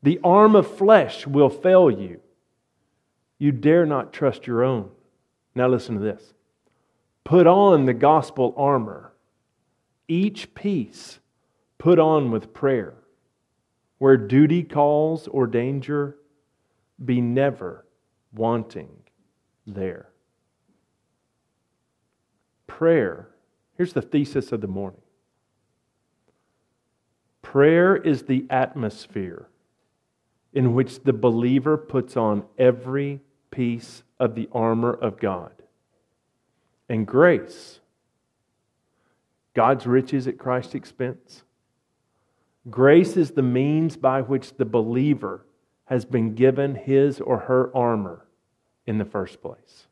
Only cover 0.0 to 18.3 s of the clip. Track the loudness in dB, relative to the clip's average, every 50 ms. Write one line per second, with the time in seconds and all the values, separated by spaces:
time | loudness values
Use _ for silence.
0 | 2 0 0 2 2 4 6 6 6 6 6 4 2 2 -4 -2 4 6 6 6
1 | 4 0 -8 -12 -12 -4 2 4 4 4 2 0 0 4 6 6 6 4 2 -2
2 | -8 -14 -14 -18 _ _ _ _ _ _ _ _ _ _ _ _ _ _ _ _
3 | _ _ _ _ _ _ _ _ -2 -2 -2 2 2 4 4 4 2 2 -2 -4
4 | -6 -8 -8 -2 -2 -2 -2 -4 -8 -6 -2 0 0 0 0 -4 -6 -10 -16 _
5 | _ _ _ _ _ _ _ _ _ _ _ -2 0 0 0 -2 -2 -6 -8 -6
6 | -6 -6 -8 -8 -16 _ _ _ _ _ _ _ _ _ _ _ _ _ _ _
7 | _ _ _ _ _ 2 4 6 6 6 6 6 6 6 4 4 2 0 0 2
8 | 2 4 4 2 0 -2 -4 -4 -4 -4 -2 -2 -2 0 0 -2 -2 -6 -14 -18
9 | -20 -20 _ _ _ _ _ _ _ _ _ _ _ _ _ _ _ _ _ _
10 | _ -6 -4 -2 -2 -2 -4 -8 -20 -20 _ -8 -6 -4 -4 -4 -6 -8 -12 -20
11 | -20 -20 -20 _ _ _ _ _ _ _ _ _ _ _ _ _ 2 4 4 4
12 | 4 4 2 0 0 -2 -4 -6 -6 -10 _ -4 -2 -2 -2 -2 -4 -8 -14 _
13 | _ _ _ _ _ _ _ _ _ _ _ _ _ _ _ _ _ _ _ _
14 | 4 4 4 4 4 0 4 4 4 4 2 -2 -4 -4 -2 0 0 2 2 0
15 | 0 -2 -4 -6 -10 -8 -4 -4 -4 -2 -2 -4 -4 -4 -6 -8 -8 -6 -6 -6
16 | -6 -6 -10 _ _ _ _ _ _ _ _ _ _ _ _ _ _ _ _ _
17 | -6 -4 -2 -2 -2 -2 0 0 0 -2 -2 -6 -14 -14 -14 -16 _ _ _ _
18 | _ _ _ _ _ _